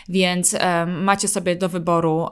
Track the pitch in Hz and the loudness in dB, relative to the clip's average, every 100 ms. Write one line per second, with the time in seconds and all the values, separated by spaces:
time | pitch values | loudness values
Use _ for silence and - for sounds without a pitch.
0 | - 185 180 180 175 208 180 170 170 175 | -4 0 2 2 0 0 0 0 0 -2
1 | 190 196 202 202 180 175 185 180 170 170 | 0 0 0 -2 -2 -2 -2 -2 0 2
2 | 165 160 165 | 2 0 -2